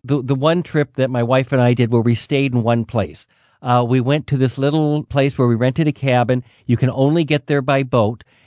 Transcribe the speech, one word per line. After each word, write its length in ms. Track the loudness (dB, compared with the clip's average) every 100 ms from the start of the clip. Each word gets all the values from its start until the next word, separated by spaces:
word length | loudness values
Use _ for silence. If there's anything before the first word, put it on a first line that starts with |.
the, 200 | -2 -4
the 100 | -2
one 300 | -2 0 0
trip 300 | -2 -2 -2
that 160 | -2 -2
my 100 | 0
wife 300 | 0 0 0
and 100 | 2
I 120 | 2 2
did 160 | 2
where 100 | 2
we 140 | 2 0
stayed 380 | -2 -2 0 0
in 80 |
one 220 | 0 0 -2
place. 420 | -4 -4 -8 -20 _ _ _
Uh, 240 | -2 0 2
we 120 | 0
went 260 | 0 -2 -2
to 100 | -2
this 200 | -2 0
little 460 | -2 0 0 -2
place 340 | -2 -2 0 0
where 100 | 0
we 80 | 2
rented 320 | 0 0 -2
a 40 |
cabin. 520 | -2 0 2 2 -2 -4 _ -2
You 120 | 0
can 120 | 0
only 340 | 0 2 2 0
get 200 | -2 -2
there 140 | -2
by 220 | 0 -2
boat, 400 | 0 0 0 -2 _ _